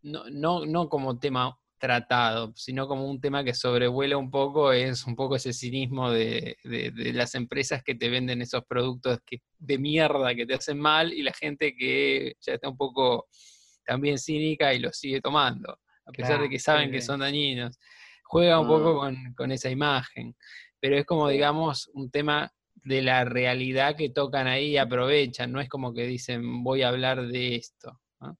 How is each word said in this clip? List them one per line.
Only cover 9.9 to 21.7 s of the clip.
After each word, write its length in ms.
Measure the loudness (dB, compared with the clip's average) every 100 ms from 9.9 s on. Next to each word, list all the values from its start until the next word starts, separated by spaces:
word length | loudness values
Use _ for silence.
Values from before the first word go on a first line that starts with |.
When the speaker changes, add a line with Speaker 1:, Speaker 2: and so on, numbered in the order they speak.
| 2 2 2 0 -2
Speaker 1:
que 100 | -2
te 80 |
hacen 240 | -4 -2 0
mal, 340 | 2 4 2
y 100 | 0
la 100 | -4
gente 420 | -4 -8 -2 -2
que 640 | 0 0 2 2 0 -2 -8
ya 120 | -6
está 140 | -4 -6
un 80 | -4
poco 500 | -4 2 2 2 -4 _ -20 _ _ _
también 340 | -4 0 0 0
cínica 540 | -2 0 0 2 2
y 40 | 2
los 180 | -2 -6
sigue 240 | -4 -2
tomando, 600 | 0 2 2 0 -12 -16 _ _ -18
a 60 |
pesar 220 | -6 0
de 20 | 0 0
Speaker 2:
Claro, 40 |
Speaker 1:
que 80 | -2
saben 260 | 2 2 2
Speaker 2:
sí, 40 |
Speaker 1:
que 80 | -4
Speaker 2:
sí. 60 | -4
Speaker 1:
son 140 | -4
dañinos. 580 | -2 0 -2 -2 -6 -10 _ -20 -20 -20
Juega 360 | _ 4 6 6
un 80 | 6
poco 260 | 6 6
Speaker 3:
Mm. 40 | 2
Speaker 1:
con, 360 | 0 -6 -10
con 160 | -6 -4
esa 180 | -2 -2
imagen, 680 | 0 2 2 -2 -12 -14 -16 -20 -20 -20 _
pero 180 | 2 2
es 80 |
como, 240 | 4 2 4
Speaker 3:
Sí. 60 |
Speaker 1:
digamos, 560 | 4 4 2 0